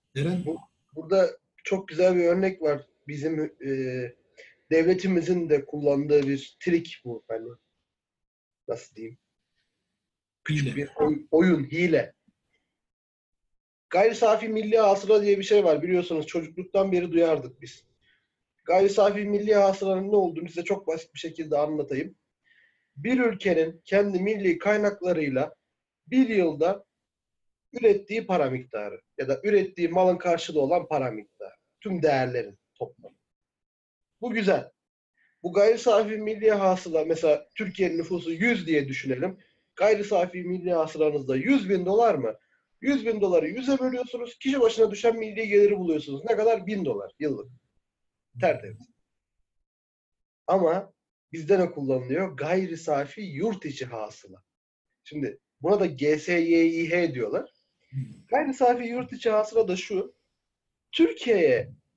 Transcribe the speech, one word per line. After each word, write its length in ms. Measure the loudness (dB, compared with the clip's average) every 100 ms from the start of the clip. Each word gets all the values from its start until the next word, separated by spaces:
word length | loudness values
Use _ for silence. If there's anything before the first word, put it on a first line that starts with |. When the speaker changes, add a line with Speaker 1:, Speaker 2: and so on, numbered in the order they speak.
| _
Speaker 1:
Eren? 320 | -6 -4 -4 -6
Speaker 2:
bu-, 120 | -10 -12 _ _ -16
burada 340 | -2 2 2 -2 _ _
çok 240 | -6 -6 -4
güzel 280 | 0 2 4
bir 80 |
örnek 380 | 2 2 0 0
var. 240 | -2 -2 -6 _ -14
Bizim, 320 | -8 -4 -4
e, 300 | -6 -8 -6 -4 -4 -6 -8 -12 _ -20 -20 _ 0
devletimizin 760 | 2 4 2 0 0 0 -2 2
de 160 | 0
kullandığı 640 | 0 -2 0 0 4 4 4
bir 300 | -2 -6 -8
trik 400 | 0 0 -2 -12
bu. 200 | -12 -12 -8
Hani, 200 | -10 -10 -18 _ _ _ _ _ _ _ _ _ _ -12
nasıl 280 | -12 -12 -18
diyeyim? 220 | -18 -18 _ _ _ _ _ _ _ _ _ _ _ _
Küçük 220 | -6 -4 -2
Speaker 1:
Hile. 100 | -4
Speaker 2:
bir 140 | -6 -2
oy-, 300 | 0 0 0
oyun, 340 | 4 4 2
hile. 500 | 0 0 2 2 0 -10 _ _ _ _ _ _ _ _ _ _ _ _ _ _ _ _ -2
Gayri 240 | 2 2
safi 340 | 4 2 2 0
milli 300 | -4 0 4
hasıla 440 | 4 4 4 4
diye 160 | 4 2
bir 40 |
şey 220 | 4 4
var. 180 | 4 2
Biliyorsunuz 440 | 2 0 0 -4 -4
çocukluktan 640 | -6 -6 -10 -4 0 0
beri 200 | 0 0
duyardık 480 | 2 2 2 -4 -14
biz. 240 | -20 -20 _ _ _ _ _ _ _ _
Gayri 240 | 0 2 4
safi 340 | 4 2 2
milli 300 | -2 -2 2
hasılanın 560 | 4 4 2 -2 -2 0
ne 60 | 2
olduğunu 320 | 2 -2 -10
size 160 | -8
çok 220 | -4 -4 -4
basit 280 | -6 -8
bir 40 | -14
şekilde 400 | -12 -10 -4 -2
anlatayım. 560 | 0 -2 -4 -6 -8 -12 _ _ _ _ _ _ _ -8
Bir 240 | -2 0
ülkenin 600 | 0 0 0 2 0 -4
kendi 360 | -2 0 2 0
milli 380 | -2 0 0 0
kaynaklarıyla 960 | 0 0 0 -2 -2 -2 -2 -2 -4 -8 _ _ _ _ _
bir 220 | 2 2
yılda 560 | 2 0 2 0 -2 -8 _ _ _ _ _ _ _ _
ürettiği 540 | 2 4 4 0 -6 0
para 240 | 0 0
miktarı 500 | -2 -8 -10 -10 -12 _ -8
ya 100 | -4
da 120 | -2
ürettiği 440 | 2 2 2 -2 -2
malın 300 | 2 2 2
karşılığı 420 | 0 -2 -2 -2
olan 280 | 0 0 0
para 220 | -2 -2
miktarı. 440 | -6 -14 -18 -20 -20 _ _
Tüm 220 | -8 0
değerlerin 560 | 2 2 0 -4 -8 -12 _
toplamı. 420 | -12 -12 -12 -20 _ _ _ _ _ _ _ _ _ _ _
Bu 100 | -6
güzel. 400 | -2 2 0 -2 _ _ _ _ _ _ _
Bu 100 | -2
gayri 260 | 4 4 4
safi 380 | 4 4 2 -4
milli 340 | -6 0 2
hasıla, 540 | 4 2 0 -2 -2
mesela 440 | 0 0 2 2 -2
Türkiye'nin 440 | -10 -8 -2 -2 -2
nüfusu 340 | -4 -6 -6
yüz 340 | -2 0 0 0
diye 220 | -2 -2
düşünelim. 500 | -6 -6 -4 -6 -8 _ _ _ 0
Gayri 280 | 2 2
safi 380 | 0 0 0 -4
milli 300 | -6 -4 -2
hasılanızda 640 | -2 -2 0 0 0 -2 -2
yüz 320 | 2 0 0
bin 180 | -2 0
dolar 280 | 2 2
mı? 200 | 2 -4 -8 _ _ _ _
Yüz 260 | -2 -2 -2
bin 140 | -2
doları 280 | 2 2 0
yüze 300 | -4 -2 0
bölüyorsunuz. 600 | 0 -4 -6 -10 -12 -8
Kişi 220 | -4 2
başına 300 | 2 4 2
düşen 280 | 2 0 0
milli 300 | -4 -6 2
geliri 300 | 4 6 4
buluyorsunuz. 460 | 0 -2 -4 -6
Ne 120 | -2 0
kadar? 300 | 2 0 -2
Bin 180 | -4
dolar 280 | -4 -4 -8 -8
yıllık. 320 | -6 -6 -10 -20 _ _ _ _ _ _ _ -2
Tertemiz. 480 | 0 0 -6 -18 -20 _ _ _ _ _ _ _ _ _ _ _ _ _ _ _ 0
Ama 460 | 2 2 0 -4 _ _ _ _
bizde 260 | -6 2 2
ne 120 | 2
kullanılıyor? 640 | -2 -4 -2 -2 -4 -4 -6
Gayri 400 | -2 -2 -2 -6
safi 440 | -4 -4 -4 -10
yurt 440 | -12 -6 -4 -4
içi 220 | -8 -10 -10
hasıla. 560 | -10 -12 -14 -20 -20 _ _ _ _ _ _
Şimdi 340 | -16 -8 -8 -10 _ _
buna 180 | 0 0
da 60 | 0
G 320 | -2 -2 0
S 220 | 0 0
Y 260 | 2 4 2
İ 240 | 0 -2
H 240 | 0 -2
diyorlar. 360 | -2 -4 -4 -8 _ _ _ _ -12 -12 -14 _
Gayri 260 | -2 -2
safi 300 | 0 2 2
yurt 280 | -2 -8 -8
içi 180 | -6 -2
hasıla 380 | 0 0 0 0
da 80 | -2
şu. 380 | -4 -6 -6 _ _ _ _ _ _ _ _
Türkiye'ye 800 | 0 0 0 0 2 4 2 -2 -12 _